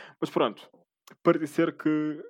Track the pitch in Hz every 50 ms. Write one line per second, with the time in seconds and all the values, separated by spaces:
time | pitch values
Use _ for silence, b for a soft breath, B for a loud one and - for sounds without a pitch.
0 | B B B B - 147 - - 147 117 101 - - - _ _ _ _ _ _
1 | _ - - _ _ 170 165 151 160 147 - - 165 165 143 - - 156 151 151
2 | 151 151 147 - -